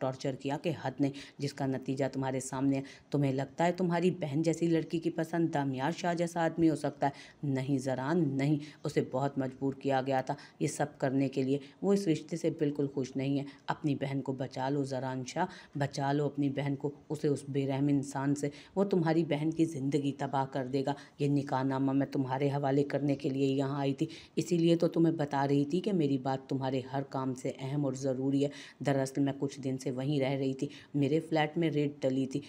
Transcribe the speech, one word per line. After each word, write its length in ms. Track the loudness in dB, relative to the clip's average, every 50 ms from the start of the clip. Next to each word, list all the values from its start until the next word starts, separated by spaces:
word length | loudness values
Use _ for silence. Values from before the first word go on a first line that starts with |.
टॉर्चर 340 | -4 -4 -4 -2 -4 -4 -4
किया 220 | -4 -4 -4 -4
कि 140 | -2 -2 -4
हद 240 | -4 -2 -4 -6 -2 0
नहीं, 120 | 0 0 0 -4 -12 -16 -10 -6
जिसका 260 | -6 -6 -4 -2 -2
नतीजा 420 | -2 -2 -2 -2 -4 -2 0 0 -2
तुम्हारे 320 | 0 -2 -2 -2 -2 -4
सामने 360 | -4 -4 -4 0 2 2 2
है। 60 | 0 -2 -6 -14 -20 -8 _ 0
तुम्हें 200 | 2 2 2 2
लगता 320 | 0 -2 -4 -2 2 2
है 80 | 2 2
तुम्हारी 380 | 2 0 2 2 4 4 2
बहन 320 | 2 2 -4 -2 0 2 2
जैसी 260 | 2 2 2 2 2
लड़की 300 | 2 2 2 0 -4 -2
की 120 | -2 -2
पसंद 400 | -2 -2 -4 -2 0 0 0 2
दामियार 420 | 2 0 0 0 0 0 0 0 0
शाह 220 | 0 -2 -2 0
जैसा 300 | 0 -2 -2 0 0 0
आदमी 220 | 0 2 4 4
हो 100 | 4 4
सकता 300 | 2 -2 -4 -2 0 0
है? 60 | 0 0 -2 -12 -20 -12 -6 -2
नहीं 340 | 0 0 0 0 0 0 0
जरान, 460 | 0 0 -2 -2 0 0 2 2 2 2 2
नहीं, 240 | 2 2 2 2 2 0 -6 -14 -8 -6
उसे 160 | 0 0 0
बहुत 380 | 0 0 0 0 0 0 0 -2
मजबूर 360 | -4 -4 -4 -4 -4 -4 -4
किया 260 | -2 -2 0 2 2 2
गया 200 | 2 0 0 0
था 140 | -2 -6 -6 -8 -18 -6 -4 -4
ये 60 | -4
सब 280 | 0 -2 -4 -4 -2
करने 320 | -2 -2 0 2 2 2 2
के 140 | 0 0 0
लिए। 180 | 2 0 -2 -2 -8 -12 -4 0
वो 100 | 2 2
इस 120 | 2 4 2
रिश्ते 280 | 0 0 0 -6 -8
से 140 | -2 -2 -2
बिल्कुल 360 | 0 0 0 0 0 0 -2
खुश 260 | -2 -2 -4 -4 -4 -4
नहीं 220 | -4 -2 0 0 -2
है। 60 | -2 -4 -10 -14 -6 -6
अपनी 260 | -6 -2 0 0 0
बहन 260 | 0 0 -2 -2 -2
को 120 | -2 -4 -4
बचा 360 | -4 -4 -6 -4 -4 -2 0
लो 160 | 0 0 -2
जरान 400 | -2 -2 -4 -4 -4 -4 -4 -6
शाह, 220 | -6 -2 -2 -2 -2 -4 -12 -20 -12 -4
बचा 360 | -2 -2 -2 -2 -2 0 0 2
लो 120 | 2 0
अपनी 240 | 0 0 0 0 0
बहन 260 | 0 0 -2 -2 -2
को, 180 | -2 -4 -6 -6 -8 -8 -8
उसे 180 | -6 -2 0 0
उस 160 | 0 0 -2 -4
बेरहम 400 | -2 -2 0 0 0 2 2 4
इंसान 440 | 4 2 2 0 -4 -2 0 0 0
से। 160 | 0 0 -4 -6 -8 -16 -6 0
वो 80 | 0 2
तुम्हारी 400 | 2 4 2 4 4 4 4 2
बहन 280 | 2 0 0 0 -2 2
की 120 | 2 0
ज़िंदगी 480 | 0 0 -2 -2 0 0 2 0 0 -2
तबाह 320 | -2 -4 -2 0 -2 -2
कर 200 | 0 -2 -4 -4
देगा। 280 | -2 -2 0 0 0 -2 -4 -8 -16 -6 -2
ये 80 | 0 2
निकाहनामा 640 | 2 2 2 0 0 0 2 2 2 2 2 2 2
मैं 180 | 2 0 0
तुम्हारे 380 | 0 -2 -2 -2 0 0 0 0
हवाले 340 | 0 0 0 2 2 2 2
करने 320 | 2 0 0 0 0 0
के 160 | 0 0 -2
लिए 240 | 0 2 2 2 2
यहाँ 260 | 2 0 0 -2 0
आई 120 | 0 0 0
थी, 160 | 0 -2 -4 -4 -12 -18 -6 _ -4
इसीलिए 380 | -2 0 2 4 6 6 6
तो 120 | 6 4 2
तुम्हें 280 | 4 4 4 4 4
बता 280 | 2 0 0 2 0 2
रही 200 | 4 4 4 4 2 0
थी 80 | 0
कि 120 | 0 0 0
मेरी 260 | 2 2 2 2 0
बात 280 | 0 -2 -2 -2 -4 -6
तुम्हारे 360 | -6 -4 -2 -2 -2 -2 -4 -4
हर 120 | -4 -6 -6
काम 320 | -4 -4 -4 -4 -2 -4
से 160 | -4 -6 -8
अहम 340 | -6 -6 -6 -4 -2 0 0
और 100 | -2 -2
ज़रूरी 460 | -2 -2 -2 -2 0 0 2 2 4 2
है। 80 | 2 0 -6 -14 -18 -14 -4 0
दरअसल 340 | 2 2 2 2 0 2 2
मैं 180 | 2 2 2 -2
कुछ 200 | -4 -4 -4 -4
दिन 160 | -4 -4 -4
से 140 | -2 -2 -4
वहीं 300 | -2 -2 -2 0 2 2
रह 160 | 2 2 2
रही 160 | 0 0 -2 0
थी, 140 | -2 -4 -6 -6 -12 -18 -4 0
मेरे 220 | 2 2 4 2 2
फ्लैट 360 | 0 2 2 2 2 2 2 0
में 120 | 0 2
रेड 240 | 2 2 0 0 -2 0 0
डली 240 | 0 2 2 0
थी। 160 | 0 -2 -6 -6